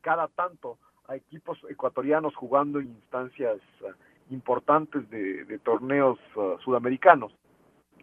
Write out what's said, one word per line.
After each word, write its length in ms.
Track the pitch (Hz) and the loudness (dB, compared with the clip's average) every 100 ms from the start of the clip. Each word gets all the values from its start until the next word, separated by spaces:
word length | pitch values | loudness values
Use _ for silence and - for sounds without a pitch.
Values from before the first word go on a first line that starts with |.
cada 260 | 160 165 156 | -4 -2 -2
tanto 500 | - 180 165 127 120 _ _ - | -4 -6 -8 -14 -16 _ _ -14
a 80 | 135 | -14
equipos 440 | - 160 - 156 - | -14 -16 -14 -14 -14
ecuatorianos 640 | 143 127 - 135 151 151 - | -6 -4 -2 0 0 0 -6
jugando 440 | 123 135 147 143 | 0 0 2 -2
en 80 | 131 | -8
instancias, 720 | 117 _ 127 127 127 123 104 - _ 101 | -12 _ -10 -8 -4 -4 -4 -8 _ -16
ah, 60 | 92 _ _ - | -16 _ _ -16
importantes 760 | 131 123 123 - 147 151 147 107 | -8 -2 -2 2 2 2 -6 -8
de, 320 | 113 95 92 | -6 -6 -6
de 160 | 80 104 | -10 -6
torneos, 580 | - 113 127 143 135 117 - 107 | 0 0 0 2 2 2 -6 -4
ah, 200 | 98 87 | -4 -4
sudamericanos. 720 | - 123 120 131 185 156 110 - _ _ _ _ _ _ | -2 -2 0 4 8 8 4 -14 _ _ _ _ _ _